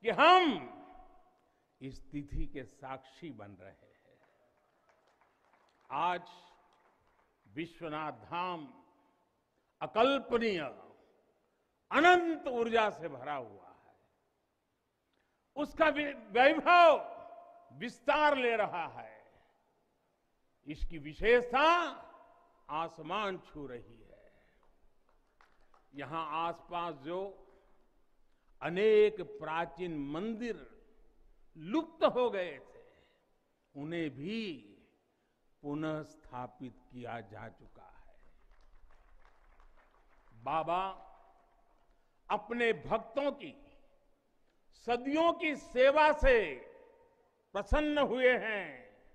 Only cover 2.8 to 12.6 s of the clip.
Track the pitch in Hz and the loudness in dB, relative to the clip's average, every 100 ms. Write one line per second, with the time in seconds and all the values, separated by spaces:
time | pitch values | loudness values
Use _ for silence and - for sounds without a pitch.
2.8 | 131 135 - - 170 117 101 98 95 90 | -14 -14 -14 -18 -16 -14 -18 -18 -20 -20
3.8 | _ _ _ _ _ _ _ _ _ _ | _ _ _ _ _ _ _ _ _ _
4.8 | _ _ _ _ _ _ _ _ _ _ | _ _ _ _ _ _ _ _ _ _
5.8 | _ 135 170 180 165 - - _ _ _ | _ -2 -2 -2 -8 -20 -20 _ _ _
6.8 | _ _ _ _ _ _ _ 101 165 - | _ _ _ _ _ _ _ -12 -12 -10
7.8 | 170 151 156 127 107 165 180 170 139 - | -10 -8 -8 -10 -12 -8 -6 -6 -12 -20
8.8 | _ _ _ _ _ _ _ _ _ _ | _ _ _ _ _ _ _ _ _ _
9.8 | 156 208 247 277 - 240 226 185 139 - | -6 2 2 2 0 0 0 -2 -6 -10
10.8 | - - _ _ _ _ _ _ _ _ | -20 -20 _ _ _ _ _ _ _ _
11.8 | _ 220 339 359 339 311 - 240 | _ 4 6 6 4 -4 -4 -2